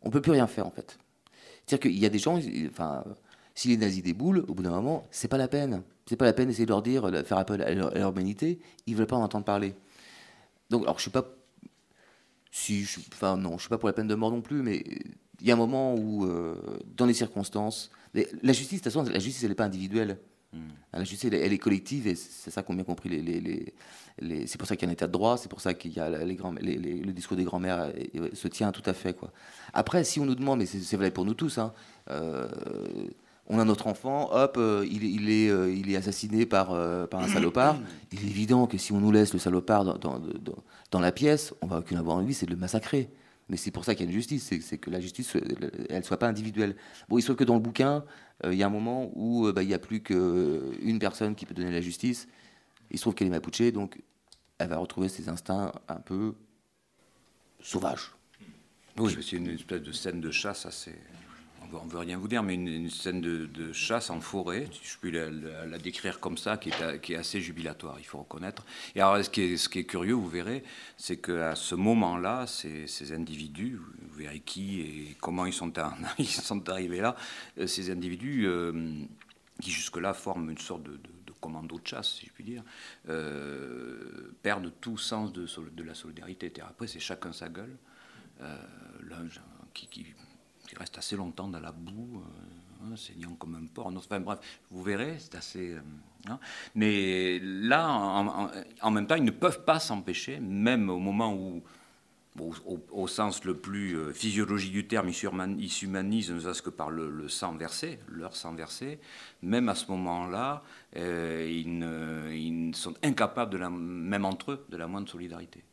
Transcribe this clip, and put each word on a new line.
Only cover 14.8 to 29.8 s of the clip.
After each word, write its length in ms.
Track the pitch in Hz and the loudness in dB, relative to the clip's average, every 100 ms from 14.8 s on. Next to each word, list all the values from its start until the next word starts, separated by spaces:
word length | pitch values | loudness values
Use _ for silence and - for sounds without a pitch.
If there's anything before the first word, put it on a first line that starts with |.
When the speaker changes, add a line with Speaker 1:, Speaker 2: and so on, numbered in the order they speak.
| - - - - _ - | -4 -10 -12 -16 _ 0
Speaker 1:
il 60 | 117 | 6
y 40 | |
a 20 | |
un 40 | 117 | 8
moment 380 | 117 131 131 120 | 6 4 2 2
où, 300 | 107 104 92 | 0 2 2
euh, 300 | 85 85 82 - 52 - - | 2 -2 -4 -6 -8 -10 4
dans 100 | 123 | 6
les 80 | |
circonstances, 800 | 117 110 104 98 104 104 - - - - | 6 2 0 -2 0 -2 -4 -10 -16 -4
mais 140 | - - - | 0 0 4
la 120 | 123 | 6
justice, 260 | 127 135 190 | 6 4 -2
de 40 | |
toute 100 | 123 | 0
façon, 160 | 127 127 | 0 2
la 80 | 95 | 2
justice, 240 | 98 131 | 0 0
elle 80 | 113 | 0
est 40 | 98 | 2
pas 100 | 104 | 2
individuelle. 540 | 92 95 110 107 95 - _ _ | 0 0 0 0 -2 -10 _ _
Speaker 2:
Hmm. 160 | 80 78 73 - | -14 -12 -16 -10
Speaker 1:
La 100 | 82 | -4
justice, 220 | 95 98 120 | -4 0 2
elle, 80 | |
elle 180 | 98 87 | 4 4
est 60 | 101 | 4
collective, 500 | 110 98 - 139 107 | 4 2 2 -2 0
et 80 | 82 | -2
c'est 360 | - - - | -4 -14 -8
ça 120 | 90 | -8
qu'ont 100 | 95 | -4
bien 120 | 92 92 | -2 -2
compris 240 | 85 - | -4 -2
les, 120 | 82 | -2
les, 200 | 85 82 | -2 -2
les, 320 | 85 82 - - - - - - | -2 -4 -6 -14 -20 -20 -20 -10
les, 280 | 82 78 62 | -6 -4 -4
c'est 100 | - | -6
pour 100 | - | -4
ça 80 | 98 | -2
qu'il 80 | 90 | 0
y 20 | |
a 20 | |
un 20 | |
état 140 | 85 90 | 0 0
de 40 | |
droit, 260 | 90 110 123 | 4 4 2
c'est 120 | - | -2
pour 100 | - | -4
ça 120 | 92 | -2
qu'il 180 | 87 85 | -2 -4
y 80 | 80 | -4
a 100 | 80 | -2
la, 140 | 78 | 0
les 120 | 85 92 | -2 -2
grands, 180 | 92 | -4
les, 240 | 85 90 - | -4 -2 -2
les, 220 | 85 87 | -2 -2
le 120 | 98 | -4
discours 240 | 90 - 92 | -4 -2 0
des 80 | |
grands-mères, 360 | 90 90 92 87 | 0 0 0 0
euh, 100 | 76 - 60 78 | 0 -4 -6 -4
euh, 140 | 82 | -4
se 140 | - 87 | -4 -6
tient 240 | - 104 | 0 0
tout 160 | 98 - | 2 -2
à 40 | |
fait, 200 | 92 92 | 0 -2
quoi. 180 | 90 - - - - - | -4 -8 -14 -20 -18 -2
Après, 300 | - | 2